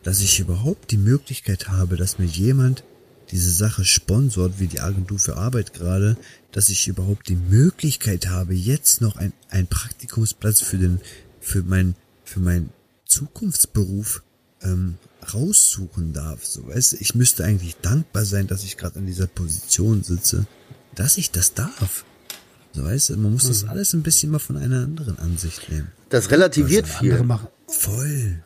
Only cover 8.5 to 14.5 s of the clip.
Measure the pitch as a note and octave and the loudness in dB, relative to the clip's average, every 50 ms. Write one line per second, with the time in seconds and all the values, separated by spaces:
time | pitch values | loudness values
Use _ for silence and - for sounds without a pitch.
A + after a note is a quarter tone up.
8.5 | F#2 F#2 F2+ A2 C#3 D#3 - - - - A#2+ G#2+ - - F#2+ F#2+ - _ _ _ | 0 0 2 0 0 2 2 2 2 4 2 0 0 -2 -4 -4 -4 _ _ _
9.5 | - G2 F2+ - - - - - - - - A#2+ - A2 A2 - - _ - G#2+ | 0 0 2 2 0 -2 -2 -6 -12 -12 -14 -6 -2 0 0 0 -2 _ 0 2
10.5 | G#2 - - - - F#2+ F#2 F2+ F2+ F2+ - - - - - - - - - - | 2 2 0 0 0 2 2 2 2 0 -4 -8 -20 -20 -20 -20 -20 -14 -8 -2
11.5 | - G2 F2 F2 F#2+ F#2 F#2 F#2 F2+ _ _ _ _ _ _ - - F#2+ F2+ F2 | -2 -2 0 2 2 2 2 2 0 _ _ _ _ _ _ -8 -4 -2 0 2
12.5 | F2 F2 D#2+ - - _ _ _ _ _ _ - - - C#3+ - _ - A3+ G3 | 2 0 -2 -4 -10 _ _ _ _ _ _ -2 -2 -2 -2 -10 _ -6 -4 -4
13.5 | D3+ - - - - G#2+ G2 F#2 G2 G2+ G#2+ - - - _ _ _ _ _ _ | 0 0 -2 0 2 0 0 0 -2 -6 -4 -6 -8 -8 _ _ _ _ _ _